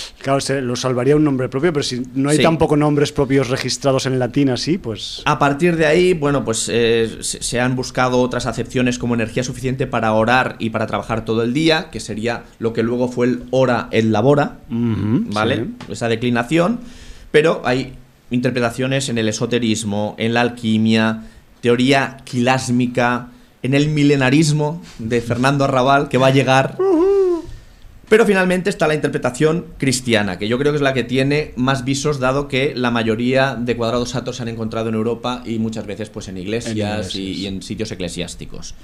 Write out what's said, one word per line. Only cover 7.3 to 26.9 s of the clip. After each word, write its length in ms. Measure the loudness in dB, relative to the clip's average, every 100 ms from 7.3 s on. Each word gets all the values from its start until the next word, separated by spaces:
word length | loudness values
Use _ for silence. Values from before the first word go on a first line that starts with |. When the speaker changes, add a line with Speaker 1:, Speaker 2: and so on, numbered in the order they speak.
| -8
Speaker 2:
se 180 | -4 -2
han 140 | 0 -2
buscado 440 | -4 -2 2 2
otras 240 | 0 -2
acepciones 540 | -4 -4 -4 0 0 0
como 160 | -2
energía 280 | -2 -2 -4
suficiente 440 | -6 -6 -6 -4 -4
para 260 | -2 0
orar 440 | 2 4 2 0 -4
y 100 | -4
para 180 | -4 -4
trabajar 380 | -4 -4 -4
todo 180 | -2 -2
el 120 | 0
día, 340 | 0 2 0 -2
que 80 | -10
sería 460 | -10 -6 -4 -6 -10 -6
lo 160 | -4
que 80 | -2
luego 260 | -2 0 -2
fue 180 | 0 0
el 180 | 0 -2
ora 360 | 2 2 2 0
et 140 | 0
labora, 540 | 2 4 4 4 2 -6 -6
Speaker 1:
Ujú, 560 | -2 0 0 0 0 0
Speaker 2:
¿vale? 240 | 0 0 0 -4 -10 -12
Speaker 1:
sí. 60 |
Speaker 2:
Esa 160 | -4 -2
declinación, 720 | 0 0 0 0 2 2 -2 -8 -16 -18 -18 0
pero 320 | 2 4 2
hay 300 | 0 -2 -4 -12 -20 _ -4
interpretaciones 760 | -2 0 0 0 0 -2 -2 -2
en 80 | 0
el 120 | 0
esoterismo, 840 | 0 0 0 2 0 -2 -2 -4 -2
en 160 | 0
la 80 | 2
alquimia, 800 | 0 0 0 2 4 4 2 -2 -10 -20 -20 -4
teoría 560 | 0 2 4 2 0 -6
quilásmica, 1040 | -8 0 2 2 2 0 0 0 0 0 -6 -18 -20 _
en 100 | 0
el 160 | 2 2
milenarismo 920 | 2 4 4 4 4 4 2 0 -4 -12 -10
de 240 | -2 -2
Fernando 420 | 0 0 2 2
Arrabal, 460 | 2 2 4 2 2
que 80 | 2
va 80 | 4
a 40 |
llegar. 440 | 4 4 4 2 0
Speaker 1:
Ujú. 340 | 2